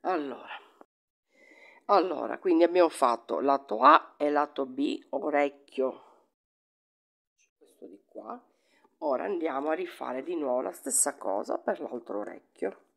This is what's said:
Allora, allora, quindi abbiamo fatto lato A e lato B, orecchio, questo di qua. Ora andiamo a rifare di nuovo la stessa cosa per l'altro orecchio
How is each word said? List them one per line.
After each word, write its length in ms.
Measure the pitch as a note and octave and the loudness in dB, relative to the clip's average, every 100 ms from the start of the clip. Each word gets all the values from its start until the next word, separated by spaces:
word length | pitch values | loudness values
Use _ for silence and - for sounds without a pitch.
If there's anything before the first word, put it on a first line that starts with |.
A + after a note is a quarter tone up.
| F#3+ | -2
Allora, 540 | F3+ C#3+ A#2+ - - - _ - _ _ _ _ _ - - - - - | -4 -4 -10 -14 -16 -18 _ -20 _ _ _ _ _ -20 -20 -20 -20 2
allora, 520 | G3+ F3+ D3 A2 B2 | 2 2 -4 -6 -4
quindi 240 | F#3+ E3 | 2 4
abbiamo 280 | E3+ F3 E3 | 6 6 4
fatto 500 | - B2+ A#2 - D#2+ | 4 2 2 -2 -2
lato 380 | C3+ C#3 - G#2+ | 2 0 0 4
A 360 | C3 D#3+ - _ | 8 8 4 _
e 100 | D3 | 0
lato 380 | D3 D3 - C3+ | 0 -2 -4 -8
B, 360 | C3 C#3+ - - | -4 -4 -4 -6
orecchio, 920 | C#3 D#3 C#3+ C#3+ C#3 _ - C3 - - _ _ _ _ _ _ _ _ _ _ _ _ _ _ _ | -6 0 2 0 -2 _ -4 -4 -4 -18 _ _ _ _ _ _ _ _ _ _ _ _ _ _ _
questo 300 | _ _ - | _ _ -20
di 160 | G3 | -20
qua. 340 | _ - A3 B3 _ _ _ _ _ _ | _ -18 -14 -16 _ _ _ _ _ _
Ora 260 | D#3 B2+ | -2 0
andiamo 460 | F3+ F#3 D#3+ C3+ D3 | -2 -2 -2 -2 -2
a 40 | |
rifare 480 | D#3+ F3+ - B2+ B2+ | -2 -4 -8 -8 -8
di 120 | D3 | -6
nuovo 260 | E3+ C#3+ B2 | -4 -2 -2
la 120 | - | -2
stessa 440 | - - - D3 - | -8 -4 0 0 -2
cosa 400 | - G2 - - | -4 -4 -4 -6
per 240 | - F3+ | -4 -6
l'altro 380 | D#3 A#2+ A#2 G2+ | -6 -10 -8 -8
orecchio 640 | G#2 - _ _ - - _ | -8 -14 _ _ -8 -8 _